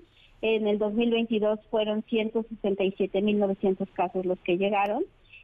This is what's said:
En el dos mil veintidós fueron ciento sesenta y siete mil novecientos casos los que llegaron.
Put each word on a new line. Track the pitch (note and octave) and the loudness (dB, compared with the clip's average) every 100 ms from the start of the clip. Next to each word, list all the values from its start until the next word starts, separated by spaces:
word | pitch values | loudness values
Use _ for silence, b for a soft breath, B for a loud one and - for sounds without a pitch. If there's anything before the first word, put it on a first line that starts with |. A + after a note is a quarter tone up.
| b b b - | b b b -6
En | A3 A3 G#3+ | 0 0 2
el | G#3 | 0
dos | G#3+ | 0
mil | G#3+ A#3 | 0 2
veintidós | A3+ A#3 A3 G#3 G#3+ - | 0 0 0 2 0 -2
fueron | A3+ G#3+ G#3+ - | -2 -2 -2 -2
ciento | A3+ G#3+ A3+ A3 | -2 -2 -2 -4
sesenta | A3 G3+ G3 | -4 -2 0
y | F#3+ | 0
siete | - F#3+ G3 | 0 -2 0
mil | G#3+ G#3 | 2 2
novecientos | G3 G3 G3 F#3+ G3 | 0 0 0 0 -4
casos | - F#3 F#3 F#3 | -2 -2 -2 -4
los | F#3 | -4
que | - F3+ | -2 0
llegaron. | G3 G3+ G3+ A3+ G4 - B B | 0 0 0 -2 -4 -8 B B